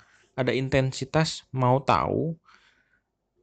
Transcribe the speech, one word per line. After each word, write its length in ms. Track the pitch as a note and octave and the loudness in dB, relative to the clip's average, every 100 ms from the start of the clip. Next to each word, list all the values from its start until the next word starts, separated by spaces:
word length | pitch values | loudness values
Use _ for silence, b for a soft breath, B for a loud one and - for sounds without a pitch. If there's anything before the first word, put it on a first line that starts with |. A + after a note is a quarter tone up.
| B B B - | B B B -4
ada 160 | B2+ | -2
intensitas 880 | A#2+ C3+ C#3 C3 - - D#3 D#3+ - - | -2 0 0 0 -4 -4 0 0 -4 -8
mau 320 | C3 B2 C3 | 0 2 2
tahu 560 | C3+ F#2 C#2+ G2+ D3+ E3 b b b b b b _ _ _ _ | 2 2 2 0 -2 -6 b b b b b b _ _ _ _